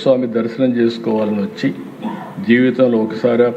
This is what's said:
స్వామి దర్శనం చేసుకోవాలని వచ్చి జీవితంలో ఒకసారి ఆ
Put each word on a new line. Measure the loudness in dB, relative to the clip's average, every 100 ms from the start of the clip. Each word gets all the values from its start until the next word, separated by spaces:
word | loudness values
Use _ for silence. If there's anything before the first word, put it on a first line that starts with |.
స్వామి | 2 2 2 -2
దర్శనం | -2 0 0 2
చేసుకోవాలని | 0 0 -2 -2 0 -2 -4
వచ్చి | -4 -4 -4 -12 -10 -10 -10 -12 -4 2
జీవితంలో | 4 4 2 2 2 0
ఒకసారి | -2 0 2
ఆ | 2